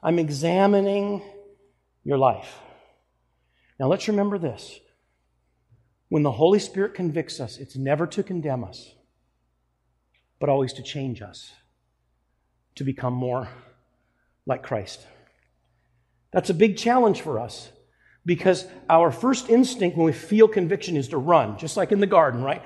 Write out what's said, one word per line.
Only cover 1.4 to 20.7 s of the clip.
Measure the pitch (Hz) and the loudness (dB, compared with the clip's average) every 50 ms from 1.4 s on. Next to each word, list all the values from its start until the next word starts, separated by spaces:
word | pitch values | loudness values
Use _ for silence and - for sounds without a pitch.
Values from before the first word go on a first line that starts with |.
| - - - _ _ _ _ _ _ _ _ _ - | -20 -20 -20 _ _ _ _ _ _ _ _ _ -6
your | 139 139 | -4 0
life. | 131 135 127 113 - - - - - - - - - _ _ _ _ _ _ _ _ _ _ _ _ _ _ _ _ _ _ _ - | 2 2 2 2 0 -6 -16 -20 -20 -20 -20 -20 -20 _ _ _ _ _ _ _ _ _ _ _ _ _ _ _ _ _ _ _ -4
Now | 135 135 | 0 0
let's | 180 190 - 220 | 0 0 0 -2
remember | 208 202 202 208 202 190 | 0 0 0 0 -2 -4
this. | 170 139 104 - - - - - _ _ _ _ _ _ _ _ _ _ _ _ _ _ _ _ _ _ _ _ _ _ _ _ _ _ | -4 -6 -8 -10 -14 -20 -20 -20 _ _ _ _ _ _ _ _ _ _ _ _ _ _ _ _ _ _ _ _ _ _ _ _ _ _
When | 180 156 147 | 0 0 2
the | 143 117 | 0 2
Holy | 104 156 175 202 202 | 2 4 4 4 2
Spirit | - - - 190 196 196 - | 0 -2 -4 -4 -4 -4 -4
convicts | - 180 170 147 165 151 - - - | -6 -6 -4 -4 -4 -6 -6 -10 -12
us, | 131 107 - - | -12 -12 -12 -16
it's | 139 - - | -18 -14 -10
never | 131 135 139 147 147 175 | -6 -2 -2 0 0 -2
to | - - 208 196 | -2 -4 -6 -6
condemn | - 196 170 147 147 131 123 110 | -6 -6 -6 -4 -4 -6 -6 -6
us, | 90 - - - - _ _ _ _ _ _ _ _ _ _ _ _ _ _ _ _ _ _ _ _ _ _ _ _ _ _ _ _ _ _ | -10 -16 -20 -20 -20 _ _ _ _ _ _ _ _ _ _ _ _ _ _ _ _ _ _ _ _ _ _ _ _ _ _ _ _ _ _
but | 147 143 | -2 0
always | 135 139 135 123 - | 0 0 -2 -4 -6
to | - 127 | -10 -14
change | - - 143 135 131 117 101 | -12 -10 -8 -8 -8 -10 -10
us, | 107 - - - - - - _ _ _ _ _ _ _ _ _ _ _ _ _ _ _ _ _ _ _ _ _ _ _ _ | -14 -18 -20 -20 -20 -20 -20 _ _ _ _ _ _ _ _ _ _ _ _ _ _ _ _ _ _ _ _ _ _ _ _
to | - 139 | -8 -6
become | 135 135 - 131 123 123 | -6 -6 -4 -4 -4 -4
more | 127 127 123 123 131 123 101 - - - - _ _ _ _ _ _ _ _ _ _ _ _ _ _ _ | -4 -4 -4 -4 -4 -6 -8 -12 -18 -20 -20 _ _ _ _ _ _ _ _ _ _ _ _ _ _ _
like | - 127 - - | -8 -6 -6 -6
Christ. | - 131 110 92 - - - - - - _ _ _ _ _ _ _ _ _ _ _ _ _ _ _ _ _ _ _ _ _ _ _ - | -6 -6 -6 -6 -10 -14 -18 -20 -20 -20 _ _ _ _ _ _ _ _ _ _ _ _ _ _ _ _ _ _ _ _ _ _ _ -2
That's | 180 175 - | -2 -2 0
a | 185 | 2
big | 156 214 226 185 | 4 4 4 4
challenge | - - 233 240 254 240 214 185 - | 0 0 2 4 4 4 4 2 0
for | - 156 131 107 | -4 -6 -6 -6
us, | 117 - - - - - - _ _ _ _ _ _ _ _ _ _ | -6 -8 -12 -16 -18 -20 -20 _ _ _ _ _ _ _ _ _ _
because | 170 180 - - 190 180 180 - - - - - - | -2 -2 2 2 2 2 2 -2 -8 -18 -8 0 4
our | 170 165 170 160 123 | 4 6 6 4 2
first | - - 254 262 - - - | 0 0 0 0 0 2 4
instinct | 226 240 262 - - - 196 175 175 | 4 4 4 2 0 -2 -2 0 2
when | 170 165 | 2 2
we | 160 147 | 2 0
feel | - - - 208 214 220 214 | -2 -4 0 6 6 6 6
conviction | 220 208 175 160 | 6 2 0 0